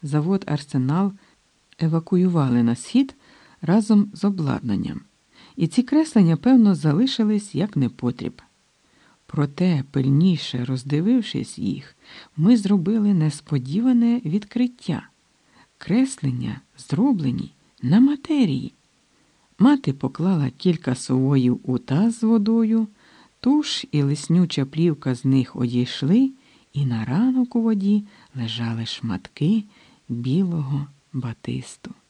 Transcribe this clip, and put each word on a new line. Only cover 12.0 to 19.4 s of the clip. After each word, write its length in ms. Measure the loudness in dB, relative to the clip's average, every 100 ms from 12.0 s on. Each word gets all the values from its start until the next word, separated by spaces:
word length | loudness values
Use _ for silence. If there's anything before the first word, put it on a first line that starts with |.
| _ -20 -18 -2
ми 200 | 2 4
зробили 580 | 4 0 0 0 2
несподіване 1040 | 2 0 -2 -6 -6 -4 -2 2 2 2 0
відкриття. 840 | -2 -4 -4 -4 -4 -4 -6 -6 -6 _ _ _ _ _ _ _
Креслення 840 | -2 0 0 -2 -4 -4 -6 -8 _ _
зроблені 720 | -6 0 2 2 -2 -4 -8 _ _ _
на 180 | 2 6
матерії. 720 | 6 2 -2 0 2 0 -6 _ _ _ _ _ _ _